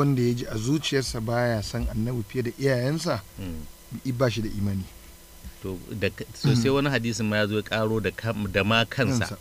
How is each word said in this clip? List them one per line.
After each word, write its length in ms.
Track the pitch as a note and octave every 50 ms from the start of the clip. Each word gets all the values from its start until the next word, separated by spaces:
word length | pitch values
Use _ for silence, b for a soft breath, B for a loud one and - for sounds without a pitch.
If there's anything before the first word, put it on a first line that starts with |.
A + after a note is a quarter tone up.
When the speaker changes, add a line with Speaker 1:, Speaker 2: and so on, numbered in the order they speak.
Speaker 1:
wanda 200 | C#3+ C#3+ C#3 B2+
ya 120 | A#2+ A#2+ A#2+
ji 120 | A#2+ -
a 80 | - A2+
zuciyarsa 600 | A2 G#2+ B2+ D3+ D#3+ - - C#3+ C3+ B2 - - A#2
baya 400 | A2 A#2 A#2 A#2+ A#2+ A#2+ A#2 G#2+
son 240 | G2+ - - A#2 A#2+ -
Annabi 320 | - A2 A2 A#2+ B2+ A#2 G2+
fiye 180 | - - B2+ A2+
da 80 | A#2 -
iyayensa, 640 | - C3+ C#3 C3 A#2+ B2 C#3 D3+ E3 D#3+ F3 C3 F#2 - - -
Speaker 2:
Mm. 240 | - G2 F2+ E2 D#2+ D2+ - - - - - A#2 A2+ -
Speaker 1:
i-, 60 | C3 B2
ba 140 | A#2+ C3+ A#2+
shi 100 | G2 A#2
da 80 | G#2+ G#2+
imani. 340 | G#2+ G#2 G2+ G2+ G2 F#2+ F#2 - - - - - - - - - - - - - - -
Speaker 2:
To, 160 | - F#2+ F#2 F2 - - A2+
da 160 | G2+ G2+ G2
ka-, 160 | - - A2 - -
so, 160 | - - C#3+ C3
sai 140 | A#2+ A#2 C3+
Speaker 1:
Mm. 60 | C3+
Speaker 2:
wani 140 | C#3 C#3+ C#3+
hadisin 360 | C3+ A#2+ A#2 A#2 A2 A2 A2 G#2+
ma 80 | G#2+
ya 100 | G#2+ G#2+
zo 80 | G2+ G#2+
ya 60 | G#2+
ƙaro 400 | G2+ - G#2 A2 A2 G#2+ A2 A2
da 80 | F#2+ F#2
kam-, 360 | - - - A2+ G#2+ G#2 G#2 G2
da 120 | - G2+ F#2+
ma 180 | G#2+ A2+ A2+ A#2
kansa. 420 | - - C3+ B2+ C3+ C3 A#2 F2+ -
Speaker 1:
Kansa, 80 | G2+ -